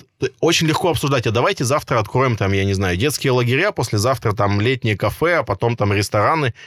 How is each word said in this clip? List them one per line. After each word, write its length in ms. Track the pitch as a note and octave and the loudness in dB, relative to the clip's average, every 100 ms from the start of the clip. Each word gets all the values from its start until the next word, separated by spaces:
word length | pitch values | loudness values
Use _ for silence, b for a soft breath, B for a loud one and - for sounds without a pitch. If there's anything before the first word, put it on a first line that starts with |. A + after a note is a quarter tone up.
| - _ | -14 _
т-, 100 | G3 - | -6 -2
очень 260 | D#3 E3 D#3+ | 0 2 0
легко 240 | D3+ F3+ | 0 0
обсуждать: 360 | C#3+ D3 C#3 - | 0 0 0 0
«А 40 | |
давайте 340 | A2+ E3 G3 | 0 0 0
завтра 340 | B2 D3 - B2 | 0 -2 0 -2
откроем, 380 | G2+ B2 C3 A2+ | 0 0 0 0
там, 160 | G2 | 0
я 120 | G2 G2 | 0 0
не 80 | |
знаю, 240 | F#2+ F#2+ F2+ | 0 0 0
детские 340 | C#3+ - C#3 | -2 -2 0
лагеря, 400 | B2+ A#2+ C3 G3+ | 0 2 0 0
послезавтра 600 | F3+ B2+ G#2+ A#2+ C3 A2+ | -2 -2 0 0 0 -2
там 280 | G2+ G2+ G2+ | 0 0 0
летние 360 | A2+ C3 A2+ G2+ | 0 0 -2 -2
кафе, 380 | G#2+ - D#3+ E3 | -2 0 0 0
а 40 | |
потом 320 | - G2 A#2 A#2+ | -2 -2 -2 0
там 180 | G#2 | 0
рестораны, 580 | G2+ G#2 G#2+ A2 D#3+ C3 - | 0 0 0 2 2 0 -4